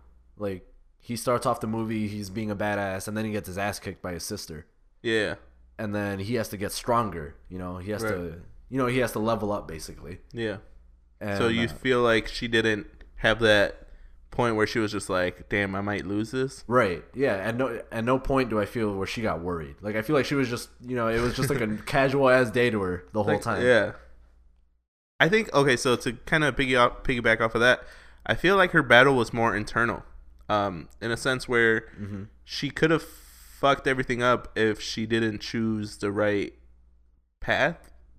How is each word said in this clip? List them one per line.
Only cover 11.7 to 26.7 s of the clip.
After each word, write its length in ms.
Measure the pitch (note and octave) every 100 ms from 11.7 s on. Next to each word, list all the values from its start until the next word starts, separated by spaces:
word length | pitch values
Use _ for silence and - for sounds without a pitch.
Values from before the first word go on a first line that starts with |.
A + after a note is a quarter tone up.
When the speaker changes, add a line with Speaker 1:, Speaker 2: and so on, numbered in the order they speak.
| - B2+ B2
Speaker 2:
like 260 | A#2+ A2+ -
she 200 | - A#2+
didn't 380 | A2+ A2+ G#2 - - - -
have 220 | A2+ A2
that 460 | A2 G#2 G2 - - - - - -
point 260 | - A#2+ G#2+
where 100 | G#2+
she 120 | A#2+
was 140 | G#2
just 160 | G2+ -
like, 400 | F#2 F2+ - -
"Damn, 260 | G#2 G2
I 60 | F#2+
might 240 | G2+ G2+ E2
lose 240 | G2+ A2+
this"? 320 | C3 C3+ - -
Speaker 1:
Right. 360 | B2+ G#2 E2 -
Yeah. 200 | A#2 C3+ G2
At 200 | G2+ A#2
no, 240 | E3+ A#2+ -
at 140 | A2+
no 140 | A2+ C3
point 320 | C3 C3+ B2
do 100 | G#2+
I 60 | G2+
feel 280 | A#2+ G#2+
where 120 | G2 F#2+
she 160 | -
got 180 | A2 E2
worried. 360 | F2 E2+ D2 C#2+
Like, 160 | G2+ A2
I 60 |
feel 120 | A2
like 120 | D3+ -
she 80 |
was 140 | C#3+ B2
just, 180 | A#2 - -
you 100 | B2
know, 140 | B2 A2+
it 120 | A2+
was 140 | A#2+
just, 140 | A#2 C3
like, 120 | C3
a 60 | A2 G#2+
Speaker 2:
<laughs> 100 | -
Speaker 1:
casual 420 | D3 C3+ C#3 C3
ass 220 | B2+ A#2+
day 200 | A#2+ A#2+
to 100 | G#2+
her 220 | F#2 F2+ -
the 100 | G#2+
whole 100 | G2+
Speaker 2:
Like, 80 | G#2
Speaker 1:
time. 220 | A#2 G#2
Speaker 2:
yeah. 280 | B2 A#2 G2 - - - - _ _ _ _ _ _ _ _ -
I 80 | D#3
think, 240 | A3 G#3
okay, 240 | C#3 D3+ A#2+
so 200 | C3+ A#2
to 160 | C3+
kinda 400 | A2 - D#3+ D3
piggy 240 | A#2+ C3